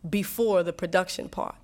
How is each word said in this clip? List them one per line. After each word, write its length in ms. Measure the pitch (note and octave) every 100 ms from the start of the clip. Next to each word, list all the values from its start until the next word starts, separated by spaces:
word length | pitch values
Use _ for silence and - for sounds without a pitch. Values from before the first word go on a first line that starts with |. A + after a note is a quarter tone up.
| E3
before 540 | G3+ G3 - A3+ F#3+
the 100 | E3+
production 560 | E3 F3 F#3 F#3 - -
part 280 | - - -